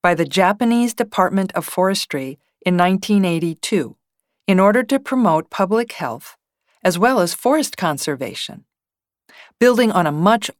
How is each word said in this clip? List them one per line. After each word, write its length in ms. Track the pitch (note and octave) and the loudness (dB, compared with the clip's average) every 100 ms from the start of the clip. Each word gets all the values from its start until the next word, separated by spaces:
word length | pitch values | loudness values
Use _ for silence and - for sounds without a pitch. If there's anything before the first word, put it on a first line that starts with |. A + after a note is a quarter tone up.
by 120 | F3+ | 0
the 100 | E3 | 0
Japanese 680 | D#3+ F#3 F3+ G#3 A#3 A#3 A#3+ | 0 2 2 2 0 0 0
Department 600 | - A3 - F#3 G3 F#3 | -2 -4 0 0 0 -2
of 120 | F3+ | -6
Forestry 760 | - - F#3 F#3+ - C#3+ C3 C#3 _ _ F#3 | -6 -2 -2 -2 -6 -8 -10 -14 _ _ -2
in 100 | F3 | 2
nineteen 480 | F3+ F#3+ - G3+ | 2 0 0 0
eighty-two 680 | F#3 E3 E3+ D#3+ - G3 A#2 - _ _ _ _ - | 2 0 -2 -4 -4 -2 -4 -10 _ _ _ _ 0
in 100 | F#3 | 4
order 240 | G3 A#3 | 4 2
to 160 | B3 C#4 | 0 -2
promote 500 | C4+ C4 G#3+ D#3+ D#3+ | -2 0 2 0 -2
public 440 | - F#3+ A3 A#3 | -4 -2 -2 -4
health 440 | - C#3+ A2+ - - _ _ _ _ | -8 -10 -10 -16 -20 _ _ _ _
as 160 | F#3 F3 | -2 4
well 220 | A#3 B3 | 4 4
as 140 | F3 | 0
forest 420 | - A#3+ D#4 - - | 0 0 0 -2 -4
conservation, 880 | E3+ F#3 - C3+ B2 - - C#3+ _ _ _ _ _ _ _ - - - | -4 -4 -4 -6 -8 -10 -14 -16 _ _ _ _ _ _ _ -20 -14 0
building 320 | B3 A3+ A3 | 2 4 2
on 160 | F#3 D#3+ | 2 0
a 40 | |
much 380 | D3 F#3 A3+ - - | 0 2 2 -2 -2